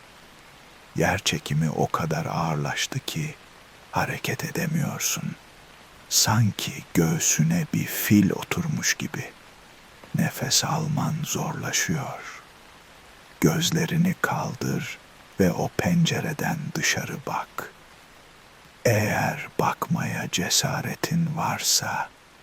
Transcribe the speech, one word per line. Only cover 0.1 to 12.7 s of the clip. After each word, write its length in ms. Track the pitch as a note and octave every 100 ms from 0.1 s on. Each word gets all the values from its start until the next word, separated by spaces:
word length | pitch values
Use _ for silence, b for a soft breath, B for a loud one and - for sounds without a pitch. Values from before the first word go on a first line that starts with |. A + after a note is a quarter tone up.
| - - - - - - - - -
Yer 220 | E2 F#2
çekimi 520 | - D#2 - D2 D#2+
o 180 | - -
kadar 380 | - E2 D#2 D#2+
ağırlaştı 720 | E2 E2 D2 C#2+ - - C3+
ki 360 | - D#2+ D2+ - - - - - -
hareket 540 | - F#2 - - -
edemiyorsun. 800 | E3 - - - - A2 - - - - - - - - - - -
Sanki 640 | - - A2 A2 - - - -
göğsüne 720 | - E2 D#3+ - - D#2 - -
bir 100 | -
fil 460 | - - - G#2 F#2+
oturmuş 640 | - - - - - -
gibi. 360 | - - - - - - - - - - - -
Nefes 500 | - - - C3+ -
alman 500 | - - - - - -
zorlaşıyor. 1200 | - - D#3 - - - - D#2 C2 - - - - - -